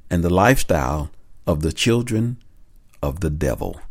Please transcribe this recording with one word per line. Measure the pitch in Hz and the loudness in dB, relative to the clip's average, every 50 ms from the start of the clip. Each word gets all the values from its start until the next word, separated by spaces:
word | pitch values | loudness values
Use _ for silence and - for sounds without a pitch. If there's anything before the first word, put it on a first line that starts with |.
| - - | -6 -2
and | 90 87 85 | -2 0 2
the | 87 | 4
lifestyle | 90 92 101 123 135 135 - - 92 78 65 64 76 78 73 - - - - - - - - | 4 4 6 6 4 4 2 2 0 0 0 -2 -2 -4 -6 -8 -10 -18 -20 -20 -20 -8 -2
of | - 85 76 | -2 0 0
the | 78 78 | 0 -2
children | - - - 117 117 120 120 120 110 110 113 120 123 - - - - - - - - - _ - - - | -2 0 2 2 2 2 0 0 0 0 0 -2 -4 -8 -14 -20 -20 -20 -20 -20 -20 -20 _ -20 -10 -6
of | - 71 69 80 | -4 -4 -4 -2
the | 85 78 | -2 -4
devil. | 76 76 73 67 57 - 50 50 50 - - - | -2 -2 -2 -2 -2 -2 -4 -8 -8 -10 -12 -14